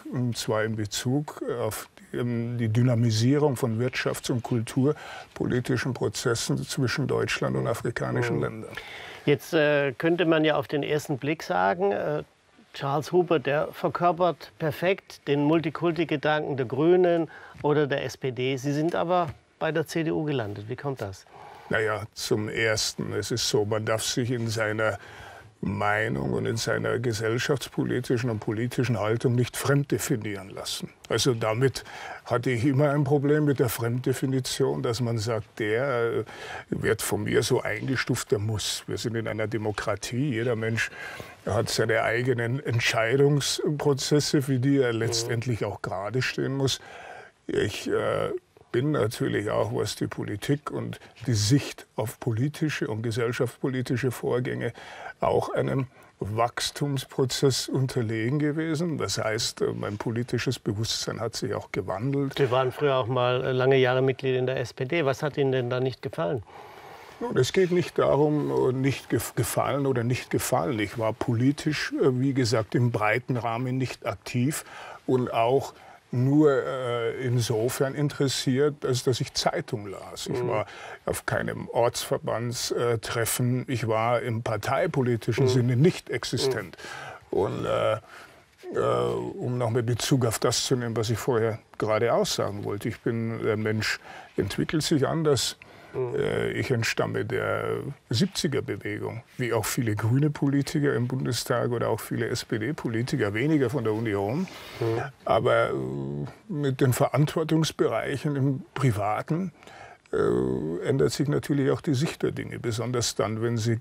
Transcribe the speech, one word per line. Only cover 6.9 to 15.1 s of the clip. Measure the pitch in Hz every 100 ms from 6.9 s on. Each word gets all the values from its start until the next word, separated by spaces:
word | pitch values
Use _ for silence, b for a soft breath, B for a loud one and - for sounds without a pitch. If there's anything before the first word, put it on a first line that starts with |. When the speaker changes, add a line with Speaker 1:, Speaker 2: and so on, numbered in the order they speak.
| - 123
Speaker 1:
Deutschland | 117 113 - 139 131
und | 123
afrikanischen | 120 123 - 131 123 120 147
Speaker 2:
Mhm. |
Speaker 1:
Ländern. | 131 110 - B B B B B -
Speaker 2:
Jetzt, | 143 -
äh, | 165 147 147 139
könnte | 117 165 175 165
man | 160 156
ja | 147
auf | -
den | 147
ersten | - 151 - 226
Blick | 139 160
sagen, | - 180 190 175 202
äh, | 202 165 151 - _ _ _ _
Charles | - 139 147 -
Huber, | 180 170 160
der | 135 147 -
verkörpert | - 170 - 175 170 175 147 - -
perfekt | 156 - 175 196 -